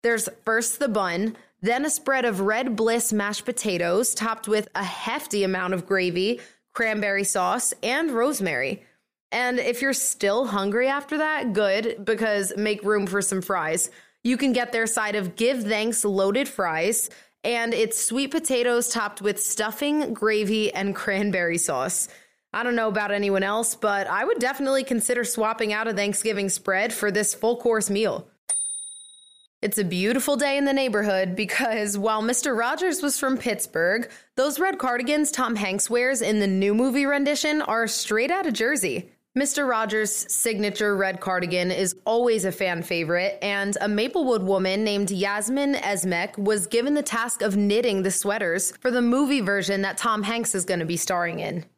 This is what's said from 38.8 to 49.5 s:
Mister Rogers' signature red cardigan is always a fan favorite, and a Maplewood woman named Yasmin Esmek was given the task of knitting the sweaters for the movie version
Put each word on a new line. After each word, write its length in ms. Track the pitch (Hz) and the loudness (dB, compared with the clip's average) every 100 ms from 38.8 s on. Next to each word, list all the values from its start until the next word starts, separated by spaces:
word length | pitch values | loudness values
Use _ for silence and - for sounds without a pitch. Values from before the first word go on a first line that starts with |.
| 180 117 - _ _ | -2 -4 -8 _ _
Mister 320 | 254 277 285 | -2 0 0
Rogers' 460 | 269 226 220 214 208 | 0 0 0 0 0
signature 840 | - - - 233 214 208 208 208 | -2 -4 -2 0 0 -2 0 0
red 280 | 196 190 185 | 2 0 -2
cardigan 500 | 190 180 175 180 180 | -2 -2 0 0 0
is 240 | 175 185 - | 0 -2 -2
always 400 | - 233 240 220 | 0 2 4 2
a 80 | 185 | 0
fan 320 | 185 185 170 | -2 -2 -2
favorite, 560 | 165 175 160 175 196 196 | -2 -2 0 0 0 -2
and 360 | 202 202 196 202 | -4 -2 -2 -2
a 80 | 208 | -2
Maplewood 560 | 208 254 370 262 220 | 0 0 0 2 2
woman 400 | 185 196 185 196 | 2 2 2 0
named 260 | 214 202 202 | 0 0 -2
Yasmin 640 | 196 196 208 214 269 285 | 0 -2 -2 -2 0 0
Esmek 600 | 277 196 196 180 170 196 - | 0 -2 -2 0 0 -2 -2
was 300 | 196 214 175 | 0 0 2
given 280 | 233 262 | 0 2
the 60 | 294 | 0
task 400 | 285 226 233 - | 0 -2 -2 -2
of 140 | 202 | 0
knitting 480 | 196 202 214 240 196 | 2 4 4 2 0
the 80 | 190 | 0
sweaters 600 | 190 202 214 185 175 190 - | 0 0 0 0 0 -2 -2
for 100 | 254 | -2
the 100 | 247 | 2
movie 380 | 240 254 285 277 | 4 4 4 2
version 440 | 196 | 2